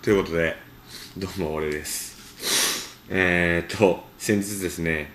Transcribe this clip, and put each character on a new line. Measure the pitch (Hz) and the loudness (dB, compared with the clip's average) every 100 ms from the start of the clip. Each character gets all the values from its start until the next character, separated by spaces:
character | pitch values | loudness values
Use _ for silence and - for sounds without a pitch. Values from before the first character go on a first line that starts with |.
と | - | 6
い | |
う | 101 | 4
こ | 80 | 4
と | 82 | 2
で、 | 82 - - - - - - 90 | 0 -2 -14 -20 -18 -16 -14 -10
ど | 92 95 | -8 -4
う | |
も | 78 78 | -2 -2
俺 | 78 | -2
で | 76 | -4
す。 | 76 - - - - - - - - - - - - | -4 -8 -8 -14 -20 -10 -2 0 0 -2 -8 -16 -4
え | 95 90 87 87 85 85 | 2 4 4 4 2 -2
ー | |
っ | - | 4
と、 | 98 82 - - | 4 4 -6 -8
先 | - 104 | 2 2
日 | 98 101 | 2 -4
で | 90 | -4
す | 85 | -2
ね | 82 80 73 | 0 0 -4